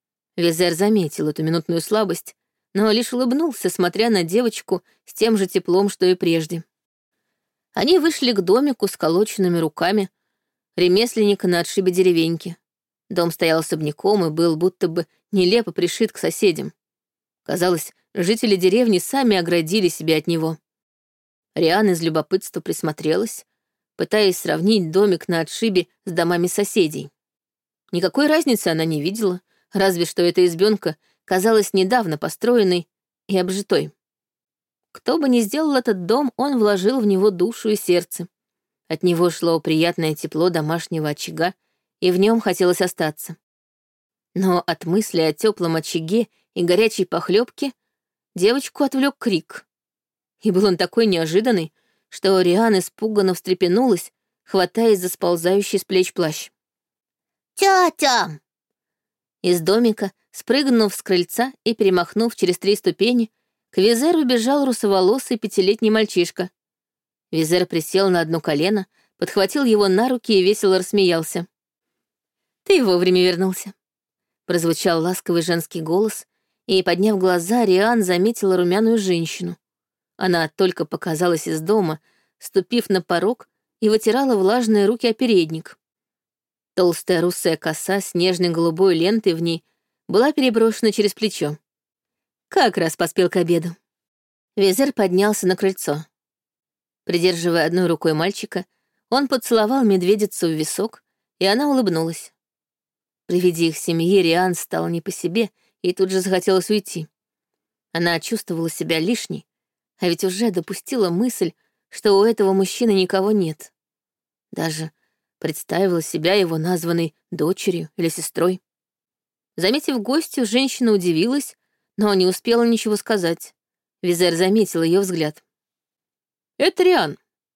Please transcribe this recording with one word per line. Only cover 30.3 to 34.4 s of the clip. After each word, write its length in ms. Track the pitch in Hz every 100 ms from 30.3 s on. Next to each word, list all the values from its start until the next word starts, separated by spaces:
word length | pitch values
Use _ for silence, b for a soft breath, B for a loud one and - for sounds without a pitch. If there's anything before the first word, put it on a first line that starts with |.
| 180 180
избёнка 500 | 165 208 208 170 156 _ _
казалась 500 | - 185 214 220 196
недавно 420 | 196 185 247 185 151
построенной 720 | 160 - 226 240 190 175 - _ _ _ -
и 120 | 190
обжитой. 540 | 180 190 196 160 151 - _ _ _ _